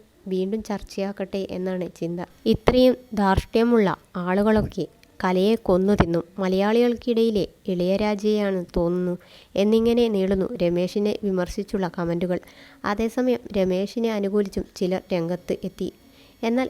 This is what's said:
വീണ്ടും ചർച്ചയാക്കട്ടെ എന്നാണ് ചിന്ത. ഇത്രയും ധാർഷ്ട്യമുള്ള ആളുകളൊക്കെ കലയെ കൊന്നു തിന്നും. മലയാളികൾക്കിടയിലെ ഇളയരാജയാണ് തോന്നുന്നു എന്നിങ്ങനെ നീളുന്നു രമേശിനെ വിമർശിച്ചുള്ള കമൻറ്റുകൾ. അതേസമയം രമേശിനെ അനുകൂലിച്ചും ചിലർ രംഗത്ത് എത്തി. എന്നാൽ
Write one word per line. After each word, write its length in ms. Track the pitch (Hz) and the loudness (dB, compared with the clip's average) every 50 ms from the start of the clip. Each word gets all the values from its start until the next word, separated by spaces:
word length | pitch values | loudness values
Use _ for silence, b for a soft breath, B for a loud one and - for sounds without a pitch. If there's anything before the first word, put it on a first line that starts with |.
| - _ _ _ - | -10 _ _ _ -8
വീണ്ടും 340 | 190 190 185 185 190 214 220 214 | -4 -2 -2 -2 -2 -4 -4 -4
ചർച്ചയാക്കട്ടെ 800 | - 208 190 - - - 196 196 196 196 - 190 185 - 196 190 - | -6 -8 -8 -8 -8 -6 -6 -6 -4 -6 -6 -8 -6 -6 -6 -6 -6
എന്നാണ് 360 | - 185 185 185 185 185 175 165 - | -6 -6 -4 -4 -4 -4 -6 -8 -8
ചിന്ത. 240 | - 170 165 175 180 175 - - - - | -8 -6 -6 -6 -6 -8 -12 -10 -2 0
ഇത്രയും 500 | 220 220 - - - 247 254 254 254 240 - - - 220 | 0 0 2 2 2 4 6 6 4 4 2 -4 -8 -2
ധാർഷ്ട്യമുള്ള 760 | 208 202 190 190 185 - - - 220 233 240 240 226 202 175 - - - _ - | 0 2 2 2 0 0 0 0 0 2 4 4 4 2 2 0 -4 -8 _ -10
ആളുകളൊക്കെ 680 | 180 175 180 185 202 208 220 220 214 - - - 190 151 - - _ - - _ - | -6 -2 0 0 2 2 2 2 2 0 -2 -4 -6 -6 -6 -8 _ -20 -20 _ -4
കലയെ 340 | - 185 185 185 190 214 226 226 - | -2 0 2 2 2 2 2 0 2
കൊന്നു 280 | - 180 180 190 202 208 - | 2 2 4 4 4 4 4
തിന്നും. 260 | - 165 170 165 - - - - | 4 4 2 -2 -4 -6 -6 -4
മലയാളികൾക്കിടയിലെ 1040 | 190 185 185 190 196 208 220 233 240 240 233 220 - 247 233 226 226 226 214 196 - - - _ - | -2 0 2 2 2 2 2 4 2 2 0 -2 -2 0 2 2 2 2 2 0 -2 -4 -6 _ -6
ഇളയരാജയാണ് 920 | 202 185 175 175 180 196 196 214 214 214 196 208 214 214 208 208 196 190 185 175 - - | -4 -2 0 0 0 0 0 0 0 -2 -2 0 0 0 0 0 0 -2 -4 -4 -4 -2
തോന്നുന്നു 400 | 180 170 170 180 180 180 180 180 - B B B B B B B | -2 0 0 0 0 -2 -2 -4 -6 B B B B B B B
എന്നിങ്ങനെ 480 | 185 202 208 226 226 226 233 233 240 240 | 0 2 4 4 4 4 2 2 2 2
നീളുന്നു 420 | 226 208 190 190 190 202 190 185 - 247 185 180 | 2 2 0 0 2 0 0 -2 -2 -2 0 0
രമേശിനെ 500 | 170 175 175 180 180 - 208 202 208 - - | 0 2 0 0 -2 -2 -2 0 0 -2 -2
വിമർശിച്ചുള്ള 680 | 214 202 190 180 180 170 - 214 202 - - 196 185 170 - | -2 -2 -2 -2 -2 -4 -4 -8 -6 -4 -4 -4 -4 -4 -4
കമൻറ്റുകൾ. 480 | 185 170 170 170 175 185 180 180 175 - B B B B B B B B | -4 -2 -2 -2 -2 -2 -2 -2 -4 -6 B B B B B B B B
അതേസമയം 580 | 202 208 208 226 226 - 254 254 254 240 233 - - - | -4 -2 -2 -2 -2 0 0 0 2 0 0 -2 -4 -2
രമേശിനെ 560 | 202 185 185 185 185 196 202 - 233 226 226 | 0 0 2 0 0 -2 -4 -2 -2 -2 0
അനുകൂലിച്ചും 560 | 220 208 202 196 202 208 202 190 - 196 - - - | 0 -2 -2 0 0 0 0 0 -4 -8 -8 -8 -6
ചിലർ 260 | - 190 180 185 185 - - | -4 -2 -2 -2 -2 -2 -2
രംഗത്ത് 440 | 190 175 165 165 180 175 - - 185 - - | -2 -2 0 -2 -4 -4 -4 -4 -4 -4 -6
എത്തി. 260 | 175 - - 190 - - - B B B B B B B B 233 | -8 -8 -8 -8 -8 -8 -12 B B B B B B B B -2
എന്നാൽ 240 | 226 233 254 262 | 0 0 0 0